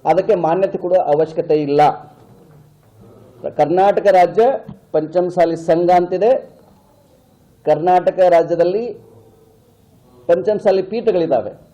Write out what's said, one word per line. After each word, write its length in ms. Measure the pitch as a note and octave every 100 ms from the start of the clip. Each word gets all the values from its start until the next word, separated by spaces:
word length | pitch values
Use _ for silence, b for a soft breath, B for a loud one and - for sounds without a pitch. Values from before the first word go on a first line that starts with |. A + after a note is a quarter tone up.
| D3+
ಅದಕ್ಕೆ 300 | E3 F#3 F#3+
ಮಾನ್ಯತೆ 420 | D#3+ F3 F#3+ -
ಕೊಡುವ 200 | F3 F3+
ಅವಶ್ಯಕತೆ 640 | D3+ D3 D#3+ E3 E3 D#3
ಇಲ್ಲ. 300 | C#3+ C#3+ D3 - - _ - - _ - _ _ _ _ - - - - - -
ಕರ್ನಾಟಕ 500 | C#3+ F3+ G3+ G3+ G3+
ರಾಜ್ಯ 360 | F#3 F3+ G3 A#3+ C4+ - - _
ಪಂಚಮಸಾಲಿ 640 | D#3+ D3+ F3+ F3+ F3 E3+ E3
ಸಂಘ 340 | E3 E3 F3
ಅಂತಿದೆ. 720 | F3+ F3 F#3 G#3+ C4 - - _ _ _ _ _ _ _ _ _ _ D3+
ಕರ್ನಾಟಕ 540 | D3 F3 F3+ F3 F#3
ರಾಜ್ಯದಲ್ಲಿ 720 | F3+ E3+ D#3+ E3+ E3+ G3+ A#3+ - - _ _ _ _ _ _ _ _ _ _ _ -
ಪಂಚಮಸಾಲಿ 540 | F3 G3 G#3+ G#3 F#3+
ಪೀಠಗಳಿದ್ದಾವೆ. 680 | F#3 A3 A3+ F#3 E3 B2+ G#2 - _